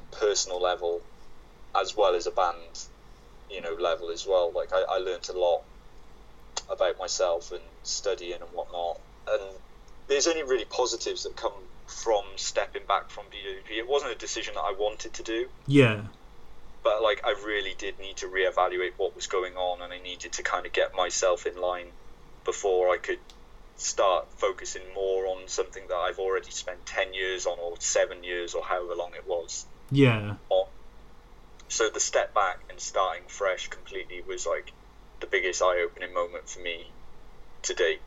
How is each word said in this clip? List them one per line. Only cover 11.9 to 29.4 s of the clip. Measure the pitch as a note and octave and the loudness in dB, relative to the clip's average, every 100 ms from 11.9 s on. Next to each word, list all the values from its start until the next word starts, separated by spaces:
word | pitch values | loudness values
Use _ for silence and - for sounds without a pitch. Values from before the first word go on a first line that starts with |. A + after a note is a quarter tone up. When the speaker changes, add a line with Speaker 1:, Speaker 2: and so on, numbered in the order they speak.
| - A#2 G#2 G2+ G2+ | -4 2 2 2 -4
Speaker 1:
stepping | - G#2+ G2+ G2+ - | -2 0 -2 -2 0
back | G2 - | 0 0
from | G#2 G2+ | -10 -12
B | G#2 | -10
W | G2 F#2+ G#2 | -8 -8 -6
P. | |
It | A2 A#2+ | -4 2
wasn't | C#3+ C3 | 2 0
a | |
decision | G#2+ G#2 A2+ G#2+ | -6 -6 -6 -4
that | G2+ | -2
I | E2 | -2
wanted | G2 G#2 G#2+ - | 0 0 -2 -8
to | - | -8
do. | - E3+ B2+ - - | -4 -2 -2 -6 6
Speaker 2:
Yeah. | C#3+ A#2+ G#2 G#2 - - - - - - - | 8 8 6 -6 -12 -18 -14 -12 -10 -12 -2
Speaker 1:
But, | A2+ G#2+ | 2 4
like, | A2 G#2 | 4 2
I | A#2+ G2+ | 0 0
really | G#2 G#2 G2 - | 0 -2 -2 -4
did | G2 G2 | -6 -6
need | G2 - | -8 -8
to | F#2 | -4
reevaluate | F#2+ F#2 F2+ F2+ F2+ F2+ - | 2 2 4 4 2 0 0
what | F#2 | -2
was | F2+ - | -2 -2
going | F#2+ F2+ F#2 | -2 -2 -2
on, | F2+ F2 | -2 -2
and | F2+ | -6
I | F2+ | -10
needed | F2+ F2 F2+ | -10 -10 -8
to | - | -4
kind | - F#2 F2 | -2 -2 0
of | |
get | F#2 E2+ | 2 2
myself | F#2 F2+ - F#2 F2 F2 | 2 0 4 4 4 0
in | F2+ | -2
line | F2+ F2+ F2 - - - - - | 0 -2 -6 -14 -16 -16 -18 -8
before | - - G2+ F2+ F2+ | -4 0 4 6 6
I | F2 | 4
could | - F2+ - - - - - - | 2 -4 -6 -20 -18 -18 -18 -6
start | - - G2 F2 - - | -2 4 4 4 0 0
focusing | G2+ - - F#2+ F#2 | 0 0 -6 -8 -8
more | G2 F#2+ F#2+ F#2+ | 0 2 2 2
on | F#2 F#2+ | -2 -4
something | - F#2 F#2+ F#2 | -2 -2 -4 -4
that | F2+ | 0
I've | F2+ F2+ | 0 0
already | F#2+ F#2+ - | 0 0 -2
spent | - - F2+ | -8 -8 -8
ten | - G#2+ F#2+ | -6 -2 -2
years | F#2+ F#2 F#2 F2+ | 0 -2 0 -2
on, | F2 | -2
or | E2+ E2+ | -4 -2
seven | - G2+ F#2 F2+ | 2 4 2 0
years, | F2+ F2+ F2 | -4 -4 -2
or | E2+ | -2
however | E2 F2+ F2 | 0 -2 -2
long | F2 F2 | -4 -4
it | D#2+ F#2+ | -6 -2
was. | F2 | -2